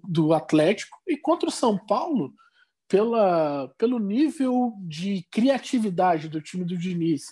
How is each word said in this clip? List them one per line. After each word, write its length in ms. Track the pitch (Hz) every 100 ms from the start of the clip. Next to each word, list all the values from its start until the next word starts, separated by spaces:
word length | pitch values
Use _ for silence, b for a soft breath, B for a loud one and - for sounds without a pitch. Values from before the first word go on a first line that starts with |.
do 280 | 202 165 156
Atlético, 640 | 160 - 156 156 - - - -
e 80 | 302
contra 320 | 302 339 339
o 40 |
São 240 | - 247 196
Paulo, 560 | - 214 349 262 135 - b b b _ -
pela, 840 | 190 233 226 196 170 151 143 135 -
pelo 220 | 226 247
nível 760 | 196 220 311 - 262 247 247 202
de 440 | 175 151 190 196 -
criatividade 1000 | - 262 254 - 247 214 175 185 165 151
do 120 | 156
time 240 | - 180
do 140 | 175 180
Diniz, 460 | 185 175 165 143 -